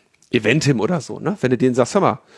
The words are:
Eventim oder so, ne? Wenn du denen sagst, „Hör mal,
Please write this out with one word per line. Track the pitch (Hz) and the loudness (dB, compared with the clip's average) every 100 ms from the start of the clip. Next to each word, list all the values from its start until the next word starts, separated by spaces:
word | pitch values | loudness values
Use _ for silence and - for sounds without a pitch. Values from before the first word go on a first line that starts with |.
| _ _ - | _ _ -4
Eventim | 120 107 147 143 123 | -2 2 2 2 0
oder | 104 175 | 0 -4
so, | - 104 | -8 -8
ne? | 156 208 | -6 -2
Wenn | 123 | 0
du | 123 | 2
denen | 127 123 | 2 2
sagst, | 117 | 0
„Hör | 202 | 2
mal, | 151 - _ | 0 -2 _